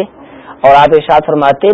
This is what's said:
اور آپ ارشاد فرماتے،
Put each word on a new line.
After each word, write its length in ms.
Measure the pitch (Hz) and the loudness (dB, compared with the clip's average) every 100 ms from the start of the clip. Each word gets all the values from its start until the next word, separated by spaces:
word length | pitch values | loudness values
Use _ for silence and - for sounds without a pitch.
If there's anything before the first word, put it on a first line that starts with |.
| 202 - - - - - 135 | -6 -12 -20 -20 -20 -4 0
اور 80 | 139 | 2
آپ 140 | 147 156 | 2 0
ارشاد 260 | 147 151 151 | 0 -2 -2
فرماتے، 420 | 151 139 139 196 | -2 -2 -2 -2